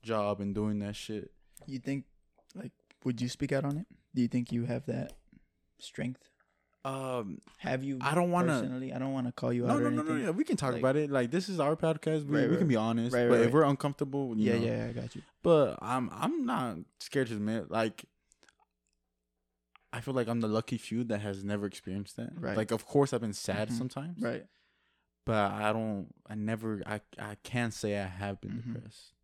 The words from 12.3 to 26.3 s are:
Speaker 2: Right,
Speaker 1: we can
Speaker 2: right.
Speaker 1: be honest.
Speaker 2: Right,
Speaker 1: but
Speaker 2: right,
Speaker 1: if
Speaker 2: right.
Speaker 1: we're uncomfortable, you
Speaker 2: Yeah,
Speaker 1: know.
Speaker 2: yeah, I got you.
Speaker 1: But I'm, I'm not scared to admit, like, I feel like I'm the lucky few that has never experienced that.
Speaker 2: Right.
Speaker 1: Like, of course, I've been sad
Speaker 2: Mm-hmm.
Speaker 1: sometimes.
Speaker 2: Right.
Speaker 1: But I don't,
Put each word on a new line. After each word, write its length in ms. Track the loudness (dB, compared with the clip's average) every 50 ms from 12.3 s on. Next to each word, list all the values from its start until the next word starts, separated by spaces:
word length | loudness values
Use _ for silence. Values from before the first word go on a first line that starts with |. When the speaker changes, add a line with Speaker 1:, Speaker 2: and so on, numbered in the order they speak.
| 2 4
Speaker 2:
Right, 100 | 4 4
Speaker 1:
we 60 | 4
can 100 | 4 4
Speaker 2:
right. 20 | 4
Speaker 1:
be 60 | 4
honest. 380 | 4 4 2 2 2 0 2 2
Speaker 2:
Right, 140 | 4 6 6
Speaker 1:
but 40 | 8
Speaker 2:
right, 40 | 8
Speaker 1:
if 40 | 6 6
Speaker 2:
right. 60 | 8
Speaker 1:
we're 100 | 6 6
uncomfortable, 680 | 6 4 4 2 -2 0 0 -4 -2 -2 -2 -2 -2 2 2
you 140 | 4 4
Speaker 2:
Yeah, 80 | 4 4
Speaker 1:
know. 60 | 4
Speaker 2:
yeah, 220 | 2 0 0 -2 -4
I 40 | -4
got 220 | -6 -8 -8 -10
you. 60 | -12 -16 _ _ _ _
Speaker 1:
But 360 | 6 8 8 8 4 2 -4
I'm, 280 | -4 -2 -2 0 -2 -2 -4
I'm 320 | -2 -2 -2 0 0 -2
not 320 | 0 0 0 -2 -2 -4 -6 -10 _ _ _
scared 280 | -16 -4 0 0 0 0
to 60 | 0
admit, 340 | -2 0 0 0 -2 -4 -2
like, 360 | 0 0 0 0 -2 -6 -20 _ _ _ _ _ _ _ -20 -20 _ _ _ _ _ _ _ _ _ _ _ _ _ _ _ _ _ _ _ _ _ _ _ _ _ -20 _ _ -12
I 80 | -10
feel 120 | -6 -2 0
like 140 | 0 0 2
I'm 140 | 2 0
the 60 | 2 2
lucky 300 | 2 0 0 0 -4 -6
few 260 | -4 -4 -2 -2 0
that 140 | 0 -2 -2
has 240 | -2 -4 -6 -4 -4
never 220 | -2 -2 -2 -2
experienced 520 | -4 -6 -8 _ -6 -6 -6 -6 -8 -8 -10
that. 140 | -10 -10 -8
Speaker 2:
Right. 220 | -6 -6 -2 -2 -2
Speaker 1:
Like, 140 | 0 0
of 140 | -2 -4 -4
course, 280 | 0 2 4 4 4 2
I've 80 | -2
been 120 | -2 -2 -6
sad 360 | -6 -4 -4 -2 -2 -2 -2
Speaker 2:
Mm-hmm. 80 | -2 -4
Speaker 1:
sometimes. 440 | -4 -6 -6 -8 -10 -10 -8 -6
Speaker 2:
Right. 240 | -4 -4 -4 -6 -10 -14 _ _ _ _ _ _ _ _ _ _ _ _ _ _ _
Speaker 1:
But 260 | 0 2 2 2 2
I 220 | 0 0 0 0 0
don't, 340 | 0 0 -2 -4 -4 -6 -8 -14 _ _ -12